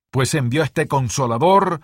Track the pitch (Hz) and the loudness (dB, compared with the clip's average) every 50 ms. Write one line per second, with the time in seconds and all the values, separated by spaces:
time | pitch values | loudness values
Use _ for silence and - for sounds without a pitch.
0 | _ _ - 131 131 - - 151 127 117 123 151 160 131 - 165 151 - 143 139 | _ _ -2 -2 0 0 0 -2 -2 0 0 0 -2 -2 -2 -4 -4 -2 -2 -2
1 | 127 110 - - 135 117 117 113 147 180 190 196 190 185 175 143 | -2 -2 -2 -2 -2 -2 0 0 2 4 4 4 2 2 -4 -6